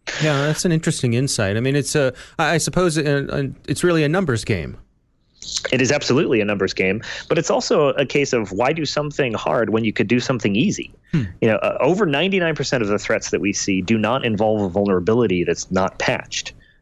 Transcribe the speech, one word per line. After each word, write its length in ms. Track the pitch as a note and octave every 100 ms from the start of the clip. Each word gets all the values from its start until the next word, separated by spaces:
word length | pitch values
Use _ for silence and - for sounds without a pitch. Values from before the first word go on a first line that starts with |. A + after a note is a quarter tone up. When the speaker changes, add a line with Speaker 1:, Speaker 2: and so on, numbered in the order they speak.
| - -
Speaker 1:
Yeah, 220 | D#3 C#3 D3
that's 180 | D#3
an 80 | F#3
interesting 420 | D#3+ E3 - B2
insight. 440 | A#2 C#3 - G2 G#2+
I 20 |
mean, 160 | C3 C#3+
it's 200 | B2+ D#3
a, 180 | C3 - - -
I, 140 | D3+
I 60 | E3
suppose 400 | - F3+ F3+ D#3
it, 320 | D3 C#3+ C#3
uh, 140 | C#3+ C3+ - -
it's 160 | C#3+
really 220 | F3+ E3 D3
a 40 |
numbers 360 | F3 F3 A2+ -
game. 320 | F#2+ C2 - - _ _ _ _ _ - - -
Speaker 2:
It 100 | B2+
is 100 | B2+
absolutely 500 | C#3+ - B2+ F3+ A#2+
a 40 | G#2
numbers 280 | G2+ F#2+
game, 280 | - F#2+ G2+ - - -
but 100 | E3
it's 120 | D#3+
also 400 | A3 - G#3 C#3+
a 160 | B2+ C3
case 280 | C#3+ C#3
of 180 | B2 G2+
why 200 | F#2+ B2
do 140 | E3 C#3+
something 480 | - D3 C#3+ C3
hard 380 | G#2 - C3 G#2+
when 120 | A2
you 80 | A2+
could 160 | - G#2
do 120 | B2
something 360 | B2 B2 A2+ G2+
easy? 380 | F#3+ - C2 - _
Speaker 1:
Hmm. 120 | E3 G2+ -
Speaker 2:
You 60 | A#2
know, 80 | G#2
uh, 220 | G#2 -
over 260 | C3+ F#3 F#3+
ninety-nine 500 | C#3 F#3 G3 E3 D3+
percent 280 | C#3 C3
of 60 | G2+
the 100 | G#2
threats 320 | - F#2+ -
that 100 | -
we 120 | G2
see 280 | G2 - F#2+
do 160 | F2+ A2
not 280 | G#2+ C3 A#2+
involve 360 | G#2 G#2+ G#2+
a 80 | G2
vulnerability 760 | F2 G2+ F2+ F2+ A2+ A2+ F2+
that's 280 | E2+ E2 -
not 260 | F#2 F#2+ -
patched, 560 | - A#2+ - - - - _ _